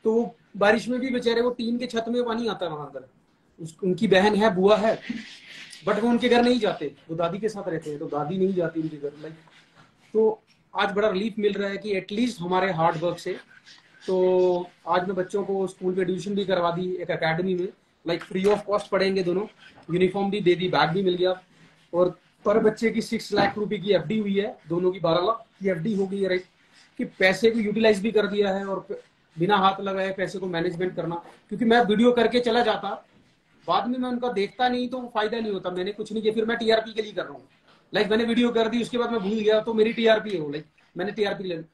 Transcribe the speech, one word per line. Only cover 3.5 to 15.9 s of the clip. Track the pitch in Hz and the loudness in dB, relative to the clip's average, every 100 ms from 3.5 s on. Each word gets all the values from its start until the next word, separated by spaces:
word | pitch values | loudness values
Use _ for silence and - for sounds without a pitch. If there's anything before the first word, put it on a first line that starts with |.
| _ | _
उस, | 160 - | -16 -4
उनकी | 190 175 220 | -2 0 4
बहन | 185 208 | 6 6
है, | 196 220 | 4 2
बुआ | 185 190 208 | 4 4 4
है, | 220 - - 220 - - - - - - 165 | 4 -2 -6 -10 -12 -20 -20 -20 -20 -8 -2
but | 208 | 0
वो | 240 | 2
उनके | 233 240 | 2 4
घर | 240 | 4
नहीं | 240 247 | 4 2
जाते, | 202 165 143 - - | 0 -2 -8 -10 -10
वो | 165 | -4
दादी | 170 190 | -4 -2
के | 214 | -6
साथ | 202 185 | -6 -6
रहते | 160 156 | -6 -8
हैं, | 147 | -10
तो | 156 | -6
दादी | 147 143 190 | -6 -4 0
नहीं | 190 | 0
जाती | 180 160 160 | 0 -2 -4
उनके | 156 147 | -6 -8
घर। | 139 147 | -10 -10
लाइक, | 156 160 _ - _ _ _ _ _ | -16 -18 _ -20 _ _ _ _ _
तो | 214 220 220 _ _ _ 185 | 2 2 0 _ _ _ -4
आज | 202 | -2
बड़ा | 190 214 | 0 0
रिलीफ | 185 220 208 | 0 -4 -2
मिल | 202 | -2
रहा | 196 196 | -2 -6
है | 196 | -6
कि | 214 | -4
एटलीस्ट | 190 185 208 247 165 | -6 -4 -2 -2 -2
हमारे | 175 185 190 | -2 0 0
हार्ड | 160 165 165 | 2 0 0
वर्क | 170 165 | -4 -4
से। | 180 214 - - - - _ _ - | -8 -10 -12 -20 -20 -20 _ _ -2
तो | 185 185 185 180 175 175 _ 165 | 2 4 4 4 2 -4 _ 0
आज | 180 185 | 0 0
मैं | 185 | -4
बच्चों | 180 202 | -2 -4
को | 190 196 185 | -2 -2 -4
स्कूल | - 185 | -4 -4